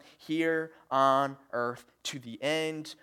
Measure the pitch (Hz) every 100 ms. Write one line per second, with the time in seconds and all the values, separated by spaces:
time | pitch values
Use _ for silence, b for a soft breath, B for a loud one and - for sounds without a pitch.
0 | - - - 160 165 160 160 b b 135
1 | 135 135 139 139 - 120 120 123 - _
2 | - 147 120 113 143 160 160 156 156 -